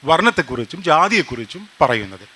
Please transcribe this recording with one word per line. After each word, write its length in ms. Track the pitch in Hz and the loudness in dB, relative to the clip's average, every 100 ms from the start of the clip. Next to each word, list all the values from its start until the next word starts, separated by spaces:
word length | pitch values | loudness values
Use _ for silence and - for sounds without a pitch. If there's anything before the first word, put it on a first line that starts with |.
വർണ്ണത്തെക്കുറിച്ചും 760 | 139 165 226 190 147 123 113 175 | 2 2 4 0 -4 -6 -8 -6
ജാതിയെക്കുറിച്ചും 840 | 175 156 190 214 147 120 110 180 208 _ | 2 2 4 0 -2 -8 -12 -14 -18 _
പറയുന്നത്. 440 | 135 117 98 95 101 | 0 0 -6 -14 -20